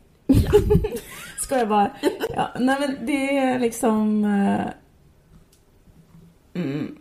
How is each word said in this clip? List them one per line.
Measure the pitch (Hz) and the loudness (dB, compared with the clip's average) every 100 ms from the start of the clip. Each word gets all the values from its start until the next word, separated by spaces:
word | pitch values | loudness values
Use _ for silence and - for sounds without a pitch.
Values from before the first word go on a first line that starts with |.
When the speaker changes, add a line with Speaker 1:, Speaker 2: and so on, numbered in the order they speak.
| _ _ - | _ _ 4
Speaker 1:
Ja. | 269 - 403 - 415 403 466 | 4 6 4 6 2 2 -8
Speaker 2:
<laughs> | - - - - | -12 -18 -16 -12
Ska | - 254 | -2 0
jag | 214 | 2
bara. | 208 202 - - - - - | 2 2 0 -4 -2 -6 -4
Ja, | - - | -6 -2
nej, | 254 269 | 0 0
men | 285 269 233 | -2 -4 -4
det | 277 269 277 | -2 0 0
är | 262 254 | 0 0
liksom, | 233 - 226 214 214 214 208 | -2 0 0 2 0 0 0
eh, | 202 202 202 - - _ _ _ _ _ - _ _ _ _ _ - _ - - _ _ 175 | 2 0 0 -4 -10 _ _ _ _ _ -20 _ _ _ _ _ -20 _ -20 -20 _ _ -8
mm, | 139 147 - - | -6 -6 -8 -10